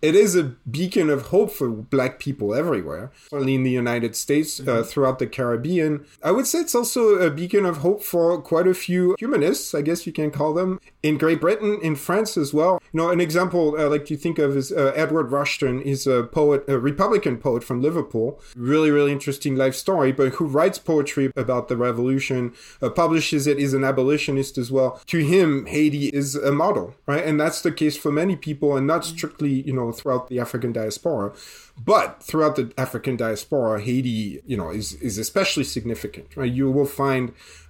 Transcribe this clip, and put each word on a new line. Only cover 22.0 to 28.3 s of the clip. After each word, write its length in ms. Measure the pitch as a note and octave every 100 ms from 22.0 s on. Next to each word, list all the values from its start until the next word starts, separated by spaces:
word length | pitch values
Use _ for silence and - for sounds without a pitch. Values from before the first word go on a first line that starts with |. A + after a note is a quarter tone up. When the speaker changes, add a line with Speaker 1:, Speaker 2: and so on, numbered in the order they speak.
| B2+ C3+ C3+ B2+ A#2+ - - -
Speaker 1:
uh, 80 | B2
publishes 560 | - E3 D#3+ D3 D3+ C#3+
it, 120 | C#3+
is 160 | C#3
an 100 | C3+
abolitionist 720 | C3+ C3 C3 D3 D3+ C3+ C3+ -
as 120 | A#2+
well. 300 | C3+ B2+ - -
To 120 | E3+
him, 480 | D3 F#3+ E3 C#3 -
Haiti 420 | D3 D3+ C#3+ C#3+
is 260 | C#3+ C#3 C#3+
a 160 | C#3
model, 420 | C#3+ F3+ B2+ F2 - -
right? 180 | D3
And 140 | D#3 D3+
that's 220 | D3+ -
the 100 | F3
case 240 | - D3+ D3
for 140 | D#3
many 240 | D3 F#3